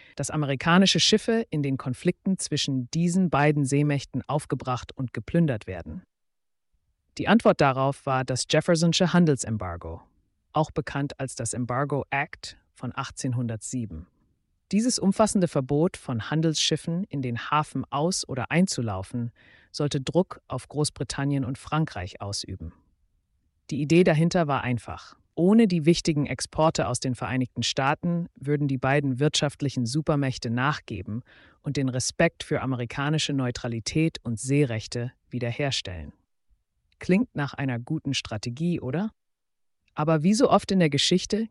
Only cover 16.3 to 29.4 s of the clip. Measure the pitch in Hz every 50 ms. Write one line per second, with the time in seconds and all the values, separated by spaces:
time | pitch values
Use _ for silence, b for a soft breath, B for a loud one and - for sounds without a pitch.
16.3 | 151 156 160 165 151 - - - 165 147 - 170 165 175 202 - - 143 131 123
17.3 | 117 113 - - 147 151 151 - - 135 - - - 139 156 175 190 - - -
18.3 | 135 123 110 - 135 165 185 185 - - 120 110 98 95 95 - - 123 117 117
19.3 | b b b b b b b b b - 151 143 - 143 131 - - 165 190 -
20.3 | - - _ - 135 127 - - - 143 151 - - - 139 - - - 139 143
21.3 | 143 139 131 123 139 - - - 147 156 160 - - 98 90 95 - - - 101
22.3 | 98 - - - 95 - 85 80 - _ _ _ _ _ _ _ _ _ _ _
23.3 | _ _ _ _ _ _ _ - 156 139 151 143 165 170 185 190 160 147 165 170
24.3 | - 185 165 143 135 123 - 123 123 113 - - 85 - - - - _ _ _
25.3 | - - 165 185 214 233 233 196 175 170 143 160 175 - - - 156 147 139 -
26.3 | 131 - - - - - 156 160 - - 156 - 123 - - 135 123 - 131 104
27.3 | 127 127 127 - - - 117 - - - 135 135 151 - - 175 175 170 175 -
28.3 | _ - 131 139 147 143 147 139 135 127 - 131 139 147 143 139 127 120 147 151
29.3 | - -